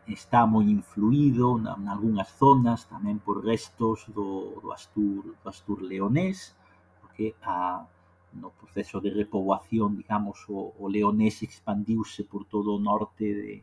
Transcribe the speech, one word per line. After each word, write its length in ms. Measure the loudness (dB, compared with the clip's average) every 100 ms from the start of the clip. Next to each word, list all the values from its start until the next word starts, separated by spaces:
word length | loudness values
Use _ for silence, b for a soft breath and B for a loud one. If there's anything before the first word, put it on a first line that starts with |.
| -12
está 380 | -12 2 4
moi 240 | 6 6 4
influído 880 | 2 0 0 2 6 4 4 2 2
na, 160 | -2 -6
nalgúnas 540 | -6 -2 0 0 -4 4
zonas 480 | 6 8 6 0
tamén 320 | -6 -8 -6 -4
por 200 | -4 -4
restos 600 | -2 -2 -4 -2 -2 -2 -6
do, 480 | -8 -6 -6 -8 -12
do 160 | -12 -14
Astur, 580 | -10 -2 -2 -2 -8 -14
do 60 | -16
Astur 320 | -14 -8 -8
leonés, 720 | -6 -4 0 0 0 -4 -12 _ b b _ _
porque 340 | -20 -6 -6 -6
a, 420 | -6 -4 -4 -6 -10 _ _ _ _ -18
no 160 | -18
proceso 460 | _ -12 -10 -8 -4
de 80 | -4
repoboación, 880 | -2 -2 -2 0 0 0 0 0 -2
digamos, 480 | -2 -2 -2 -8 -10
o, 300 | -8 -8 -8
o 80 | -4
leonés 560 | 0 2 4 2 0
expandiuse 800 | -12 -12 -6 -4 0 -2 -2 -8
por 240 | -10 -10 -6
todo 300 | -4 -2 -2
o 20 |
norte 460 | 0 0 -2 -4
de, 300 | -4 -4 -8 -14